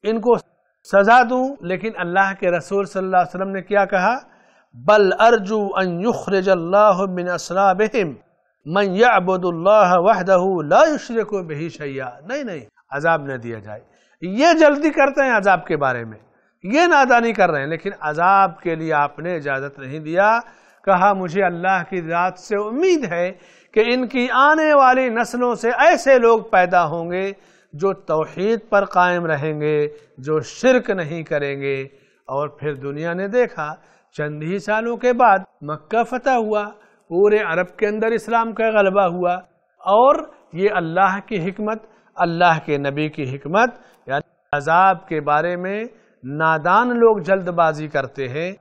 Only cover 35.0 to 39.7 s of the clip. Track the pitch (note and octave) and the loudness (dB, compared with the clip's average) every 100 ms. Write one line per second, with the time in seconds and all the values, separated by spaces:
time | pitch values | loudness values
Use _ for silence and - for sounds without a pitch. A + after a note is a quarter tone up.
35 | B3 B3 A#3+ F#3+ F#3 _ D3 D3+ _ A3 | -2 2 4 4 -2 _ -10 -10 _ -2
36 | A#3 B3+ - B3+ G#3+ G#3 G#3 G#3 _ _ | -2 -4 -2 -2 0 -4 -6 -14 _ _
37 | _ E3+ G#3 G#3+ F#3+ E3 F3+ - G#3 G#3+ | _ 2 4 2 0 -2 -4 -4 -4 -2
38 | A3 A3+ A3 A3+ A3+ A3 A3+ G#3+ G3+ G3 | -2 -2 -2 -2 -2 -2 0 2 2 2
39 | F#3+ F3+ F3 F3+ - _ _ | 0 0 -2 -4 -8 _ _